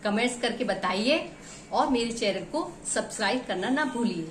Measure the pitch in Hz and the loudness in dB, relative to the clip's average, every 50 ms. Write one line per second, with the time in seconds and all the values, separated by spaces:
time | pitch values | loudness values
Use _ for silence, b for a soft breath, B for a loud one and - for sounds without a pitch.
0 | - 208 202 214 240 247 247 - - 233 - - 262 196 190 - - 180 185 196 | 2 2 2 4 2 2 0 0 -2 -2 0 0 0 0 0 0 0 0 0 2
1 | 214 247 302 339 330 - - B B B B B B B - 214 285 285 262 233 | 4 4 2 2 0 -4 -12 B B B B B B B 2 2 4 4 4 2
2 | 233 233 220 - 220 202 190 185 170 - - - 359 349 - - - - - 240 | 2 0 0 0 0 0 0 0 -4 -4 -2 -2 -2 -2 -6 -10 -6 -2 -2 -2
3 | - - - - 214 196 226 254 254 - 202 180 190 226 262 285 311 262 233 240 | -2 -2 -4 -2 0 0 0 0 0 -2 -2 -2 0 0 2 2 2 0 0 0
4 | 240 202 180 170 160 156 | 0 0 0 0 -4 -6